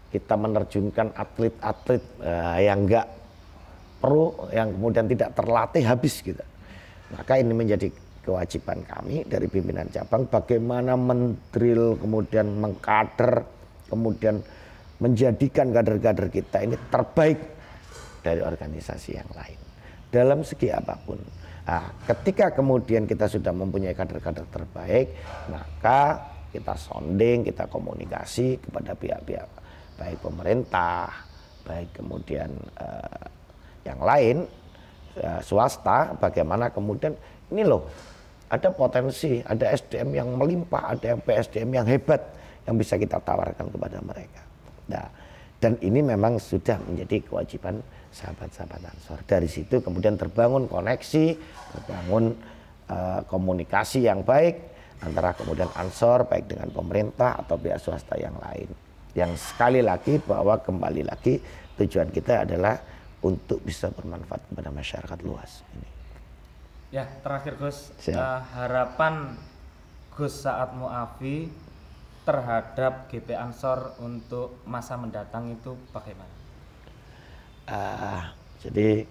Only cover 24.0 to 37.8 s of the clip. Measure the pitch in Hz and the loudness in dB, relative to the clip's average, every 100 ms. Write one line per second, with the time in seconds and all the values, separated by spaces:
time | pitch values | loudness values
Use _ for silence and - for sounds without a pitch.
24 | 90 82 82 76 - - - - 87 113 | -4 -6 -6 -6 -8 -10 -10 -8 2 2
25 | 135 - - - - 80 - - 110 135 | 2 -4 -12 -12 -10 -10 -10 -2 4 4
26 | 143 156 - - - - - - - - | 4 0 -6 -14 -12 -10 -8 -8 -8 -8
27 | 73 98 117 120 110 - - - - 50 | 0 4 4 4 2 -4 -4 -6 -6 -8
28 | - - - - 127 131 - - - 95 | -8 -8 -6 -2 0 -2 -6 -8 -8 -8
29 | - - - - - - - - - - | -6 -6 -6 -10 -10 -16 -20 -20 -18 -12
30 | 87 85 85 82 87 120 - 92 87 87 | -10 -8 -8 -4 0 0 0 0 0 -2
31 | 85 - - - - - - 82 87 - | -6 -10 -16 -20 -20 -16 -10 -10 -10 -12
32 | - - - 71 78 67 - - - 53 | -10 -10 -8 -6 -6 -10 -12 -12 -12 -10
33 | - - - - - - - - - 64 | -12 -14 -16 -20 -20 -20 -20 -16 -12 -2
34 | 85 143 117 143 - - - - - - | 4 6 6 4 -2 -10 -20 -20 -20 -20
35 | - - 80 85 - 98 127 - - 120 | -16 -8 -6 -6 0 2 2 2 2 4
36 | 156 - 90 85 78 101 120 - 104 98 | 2 0 0 2 0 0 0 -2 -4 -2
37 | 156 - - - - 202 202 107 | -2 -4 -12 -20 -6 2 4 4